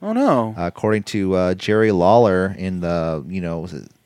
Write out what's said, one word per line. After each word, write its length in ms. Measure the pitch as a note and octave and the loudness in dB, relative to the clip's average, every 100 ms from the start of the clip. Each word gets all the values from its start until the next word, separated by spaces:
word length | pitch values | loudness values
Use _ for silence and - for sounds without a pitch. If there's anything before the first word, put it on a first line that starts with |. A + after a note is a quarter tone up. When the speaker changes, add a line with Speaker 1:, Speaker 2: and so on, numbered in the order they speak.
Speaker 1:
Oh, 120 | G3+ | -6
no. 420 | A3+ C#4 C3+ A2+ G#2+ | -2 2 0 -2 -4
Speaker 2:
Uh, 100 | F2 | -6
according 360 | - G#2+ G#2+ | -2 0 0
to, 300 | G2+ G#2+ F#2+ F#2 | -2 -4 0 0
uh, 180 | F2+ | 0
Jerry 380 | F#2 - G#2+ A2 | -2 0 2 4
Lawler 640 | F#2+ F2 A#2 A2+ F#2 F#2+ G2 | 4 6 6 6 4 0 -4
in 220 | F#2 F#2 | -6 -4
the, 460 | F2 F2 E2 D#2+ C2+ | -4 -2 -2 -6 -8
you 140 | F#2 | -8
know, 180 | F2 E2 | -6 -8
was 140 | E2 | -10
it 140 | D2+ G1+ _ | -14 -16 _